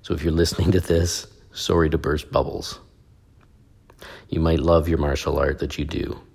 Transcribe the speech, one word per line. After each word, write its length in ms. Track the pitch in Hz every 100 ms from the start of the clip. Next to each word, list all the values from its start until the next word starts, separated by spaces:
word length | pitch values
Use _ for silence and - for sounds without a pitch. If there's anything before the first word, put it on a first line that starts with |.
So 140 | -
if 80 | 82
you're 100 | 82
listening 380 | 80 82 - 90
to 80 | 92
this, 460 | - 85 87 - - - -
sorry 380 | - - 85 80
to 80 | 73
burst 340 | - 76 -
bubbles. 460 | - 67 - - - - _ _ _ _ _ - _ _ - _ - - - -
You 100 | 82
might 200 | 82 82
love 280 | 82 85 80
your 100 | 80
martial 400 | 73 67 73 71
art 200 | 71 71
that 180 | 71 -
you 60 |
do. 340 | 73 - - - -